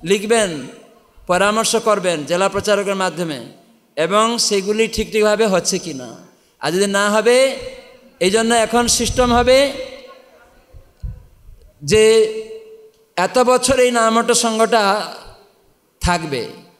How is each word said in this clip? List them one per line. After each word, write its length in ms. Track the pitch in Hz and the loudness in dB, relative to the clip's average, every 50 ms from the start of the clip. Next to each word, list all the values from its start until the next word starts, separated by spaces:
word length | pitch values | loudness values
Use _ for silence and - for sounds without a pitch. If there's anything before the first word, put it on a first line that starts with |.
| - | 0
লিখবেন, 640 | 165 196 214 196 214 233 226 214 190 165 147 127 - - - - _ _ _ _ _ _ - - - | 0 -2 0 0 0 0 0 0 -2 -4 -8 -10 -14 -16 -20 -20 _ _ _ _ _ _ -20 -4 -2
পরামর্শ 480 | 175 180 190 202 214 220 226 214 - | 0 2 2 2 2 0 -2 0 -2
করবেন 480 | 226 220 220 214 202 175 180 170 156 147 | 0 2 2 0 2 0 -2 -2 -2 -2
জেলা 260 | 135 165 175 196 196 | -4 -2 0 0 0
প্রচারকের 460 | 190 202 190 - 208 202 202 185 202 | -2 -2 -2 0 0 0 0 -2 -2
মাধ্যমে, 440 | 190 190 185 160 160 180 165 151 127 113 113 - - _ _ _ _ _ _ _ | -2 -4 -4 -4 -4 -6 -6 -6 -10 -12 -16 -20 -20 _ _ _ _ _ _ _
এবং 420 | - 156 170 190 208 220 226 233 233 | -4 -2 0 2 2 2 2 0 -2
সেগুলি 500 | 226 - 208 196 190 196 214 214 226 220 | -2 -2 -2 -2 -2 -2 -2 0 0 -2
ঠিক 240 | 226 - 220 170 | -2 -6 -6 -4
ঠিকভাবে 360 | 170 214 208 214 208 202 226 214 | -2 0 2 2 2 2 2 2
হচ্ছে 300 | 190 175 170 - - 185 | 2 0 0 -2 -6 -6
কি 160 | 180 180 147 | -6 -8 -12
না। 320 | 135 127 117 113 - - - _ _ _ _ _ _ | -12 -14 -16 -16 -18 -20 -20 _ _ _ _ _ _
আর 120 | - 147 | -6 -2
যদি 160 | 160 185 202 202 | 0 0 0 0
না 220 | 196 202 202 208 | 0 0 0 2
হবে, 480 | 208 220 214 233 247 254 262 269 262 - - - - - - - - - _ - _ _ | 2 2 2 4 4 4 2 2 0 -4 -12 -14 -14 -16 -20 -20 -20 -20 _ -20 _ _
এই 120 | 170 185 | -2 0
জন্য 240 | 196 220 226 226 233 | 2 2 2 2 2
এখন 320 | 233 220 208 - 240 240 233 | 2 0 2 0 0 0 0
সিস্টেম 460 | - - 240 214 - - 254 240 240 | 0 -2 -2 -4 0 0 0 2 2
হবে 380 | 240 247 247 254 262 285 277 262 262 - - - - - - - - - _ _ - - _ _ - _ _ _ - - _ _ _ - - - - - - _ _ _ - - - - - _ _ 147 | 2 4 4 4 4 4 2 -2 -6 -12 -12 -14 -18 -20 -20 -20 -20 -20 _ _ -20 -20 _ _ -20 _ _ _ -20 -20 _ _ _ -14 -14 -14 -14 -20 -20 _ _ _ -20 -20 -20 -20 -20 _ _ -4
যে 200 | 139 190 214 214 220 220 220 220 214 - - - - - - - - - - - - _ _ _ _ _ - | 0 4 4 6 6 6 4 4 2 -2 -8 -10 -12 -16 -18 -18 -20 -20 -20 -20 -20 _ _ _ _ _ -4
এত 220 | 180 190 - 247 | -4 0 2 2
বছর 400 | 254 233 254 247 240 - 269 254 | 2 4 2 2 2 0 2 2
এই 120 | 254 247 | 2 2
নামহট্ট 400 | 240 240 226 226 220 226 226 233 | 2 2 2 2 2 2 2 2
সংঘটা 840 | 240 - - 226 220 220 226 220 226 226 208 196 190 214 180 165 - - - - - - - _ _ _ _ _ _ _ _ _ _ _ | 0 0 0 -2 0 2 2 2 2 2 2 2 0 0 -2 -8 -12 -16 -18 -20 -20 -20 -20 _ _ _ _ _ _ _ _ _ _ _
থাকবে 460 | - 165 175 170 165 156 139 127 110 - - - - - _ _ | -2 0 0 0 -2 -4 -6 -6 -6 -8 -12 -18 -20 -20 _ _